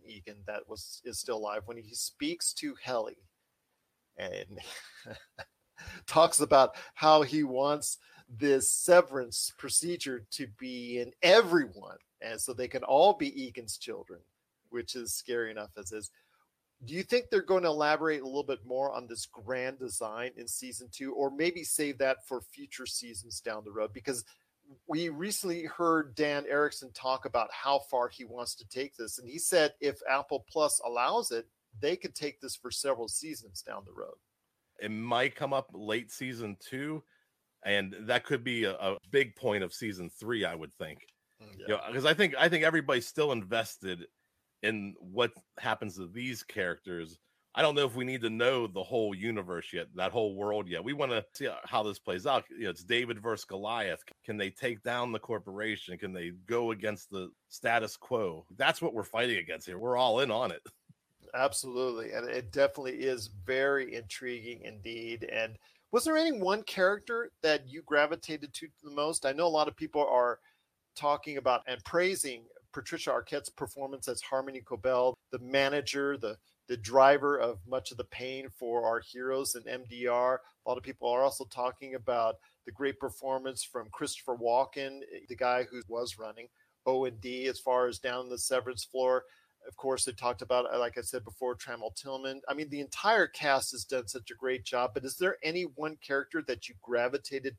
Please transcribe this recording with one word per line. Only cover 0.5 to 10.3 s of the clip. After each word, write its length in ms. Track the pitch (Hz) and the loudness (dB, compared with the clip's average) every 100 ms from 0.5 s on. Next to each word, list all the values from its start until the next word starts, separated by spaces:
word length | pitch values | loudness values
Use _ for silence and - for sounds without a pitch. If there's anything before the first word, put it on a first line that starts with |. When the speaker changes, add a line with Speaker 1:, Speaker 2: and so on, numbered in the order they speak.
| 104 - | -10 -10
Speaker 1:
was, 320 | 104 - - | -14 -14 -14
is 160 | 127 104 | -10 -8
still 180 | - 110 | -4 -4
alive, 260 | 104 107 98 | -2 -4 -6
when 120 | 117 | -14
he 160 | 107 | -10
speaks 600 | 117 - - 147 170 - | -6 -6 -4 -4 -2 -4
to 220 | - 147 127 | -4 -6 -8
Helly 360 | 127 123 110 - _ _ _ _ _ _ _ _ _ - | -4 -2 -2 -8 _ _ _ _ _ _ _ _ _ -10
and 420 | 95 98 98 101 - - - - 117 | -8 -8 -10 -14 -14 -14 -16 -18 -16
<laughs> 120 | 110 - - - _ _ - - - - | -16 -18 -18 -18 _ _ -18 -16 -14 2
talks 340 | 160 165 - | 8 8 8
about 360 | 147 139 127 - - - | 8 8 8 4 -14 4
how 260 | 156 156 | 8 10
he 220 | 143 156 | 8 2
wants 540 | 139 127 143 147 - - _ - - | 0 2 2 2 -2 -8 _ -20 -16
this 420 | 113 143 135 - | 0 4 6 4
severance 800 | - - 180 175 135 120 - - - | 2 8 10 8 2 -4 -4 -4 -4
procedure 680 | 135 - 170 175 139 123 101 | -2 0 0 -4 -4 -6 -6